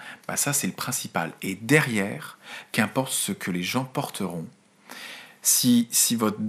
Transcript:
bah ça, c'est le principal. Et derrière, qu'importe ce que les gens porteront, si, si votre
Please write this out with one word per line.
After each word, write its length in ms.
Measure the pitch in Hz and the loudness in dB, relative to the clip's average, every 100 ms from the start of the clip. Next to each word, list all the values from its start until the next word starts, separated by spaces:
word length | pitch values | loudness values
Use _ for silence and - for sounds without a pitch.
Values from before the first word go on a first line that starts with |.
| - - - | -16 -12 -4
bah 80 | - | 0
ça, 160 | 143 | 2
c'est 140 | 143 95 | 2 0
le 60 | |
principal. 600 | - - - - 87 82 - | -4 -4 -4 -2 -2 -2 -6
Et 140 | 95 95 | -6 -6
derrière, 800 | 113 151 135 107 98 110 - - - - - | 4 4 6 0 -2 -4 -12 -16 -16 -16 -6
qu'importe 400 | - 107 135 131 | 0 0 0 -2
ce 200 | - - | -2 -4
que 180 | 95 - | -4 -4
les 120 | 90 | -4
gens 220 | 90 123 | -2 -2
porteront, 600 | 135 143 - - 92 85 78 - _ _ - - - - - - | -2 -6 -6 -6 -6 -6 -10 -16 _ _ -20 -16 -14 -16 -18 -4
si, 460 | - - 127 120 117 | 2 4 6 6 6
si 260 | - - 117 | 2 2 4
votre 220 | 107 104 | 2 2